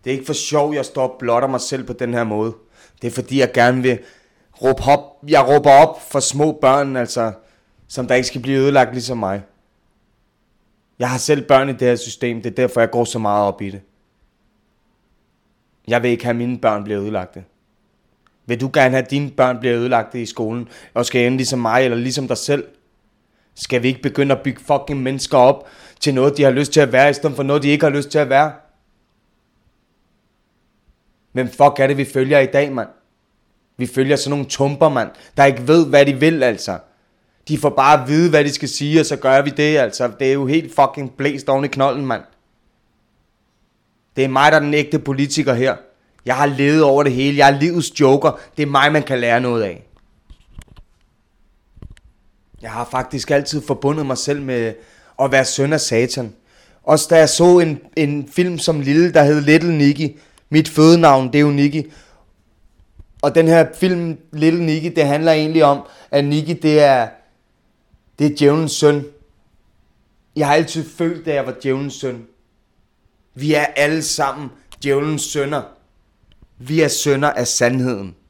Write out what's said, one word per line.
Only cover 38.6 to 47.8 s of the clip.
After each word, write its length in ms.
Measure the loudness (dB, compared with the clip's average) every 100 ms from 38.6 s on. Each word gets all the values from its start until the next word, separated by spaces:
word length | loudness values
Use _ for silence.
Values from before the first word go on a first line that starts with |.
| -8
sige, 320 | -6 0 2
og 60 | 0
så 100 | -2
gør 260 | 2 2
vi 80 | 2
det, 280 | 0 0 2
altså. 340 | 0 -2 -6 -2
Det 100 | -2
er 40 |
jo 140 | 0 0
helt 280 | -2 -2
fucking 420 | 0 0 0 -14 -6
blæst 320 | -6 -4 -2
oven 160 | -2
i 40 | -2
knolden, 380 | -2 -2 -2 -6
mand. 160 | -8 -10 _ _ _ _ _ _ _ _ _ _ _ _ _ _ _ _ _ _ -4
Det 80 |
er 40 | -2
mig, 240 | 2 4
der 60 | 4
er 40 |
den 120 | 2
ægte 240 | -2 -2 -4
politiker 560 | -4 -4 -2 -2 -2
her. 220 | 0 -2 -4 _ _ _ _ -6
Jeg 100 | 0
har 100 | 0
levet 360 | 2 2 4
over 200 | 4 4
det 100 | 2
hele. 260 | 0 -2 4
Jeg 160 | 4
er 60 | 4
livets 400 | 0 -2